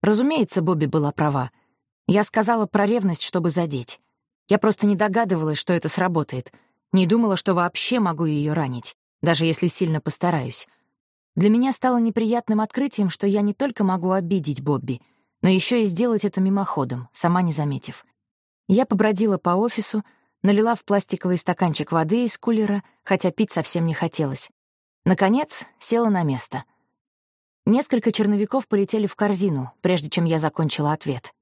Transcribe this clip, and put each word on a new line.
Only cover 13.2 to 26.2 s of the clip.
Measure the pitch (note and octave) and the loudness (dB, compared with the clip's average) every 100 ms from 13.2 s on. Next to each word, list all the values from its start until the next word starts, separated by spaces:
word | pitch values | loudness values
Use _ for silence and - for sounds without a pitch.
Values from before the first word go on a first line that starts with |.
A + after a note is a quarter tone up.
| G3+ | 0
я | G3+ | 2
не | G#3 G#3 | 0 -2
только | C#4 A#3 | -4 0
могу | G3+ F#3 F3+ | 0 0 0
обидеть | F#3+ E3+ F#3+ D3 C3+ | 0 0 -2 -2 -4
Бобби, | C3+ C#3 B2+ B2 _ _ _ _ | -2 -2 -2 -8 _ _ _ _
но | E3+ | 2
ещё | F#3 - B3 | 2 2 2
и | G#3+ | 2
сделать | E3+ A#3+ A3 | 2 2 2
это | G3+ F#3+ | 0 0
мимоходом, | F#3+ G3+ G3 - C3 B2 A#2+ | 0 0 -2 -2 -4 -4 -8
сама | - E3+ F3+ | -2 2 2
не | F3 | 2
заметив. | D3 D3 C3+ - - _ _ _ _ _ _ - | 0 -2 -4 -8 -14 _ _ _ _ _ _ 0
Я | G3 C4 | 2 4
побродила | G3 G#3+ F#3+ A3 F#3+ | 2 2 2 0 0
по | - F3+ | 0 0
офису, | A#3 - G#3 G#3+ - _ _ _ | 0 -2 -4 -4 -6 _ _ _
налила | F#3+ G3+ A3 A3+ | 2 4 2 0
в | - | 0
пластиковый | G3+ - F#3 F3+ F3+ | 0 0 -4 -2 -2
стаканчик | - F3+ F3+ D#3 D3+ | -2 0 0 -2 -2
воды | E3 D#3+ G3 A#3 | 0 2 0 0
из | - | -2
кулера, | - A3 G#3 G3+ - _ | -2 0 2 -2 -4 _
хотя | - F#3+ F#3 | -2 0 0
пить | - G#3+ | 0 -2
совсем | - D#3 F3 E3 | 0 -2 -2 -2
не | D#3 | -2
хотелось. | E3 - D3 C#3 - _ _ _ _ _ - | -4 -2 -4 -4 -10 _ _ _ _ _ 0
Наконец, | F#3 F#3+ A#3+ D4+ - - _ | 2 2 2 -2 -8 -12 _
села | - A#3 A3+ | -2 0 2
на | G3 | 2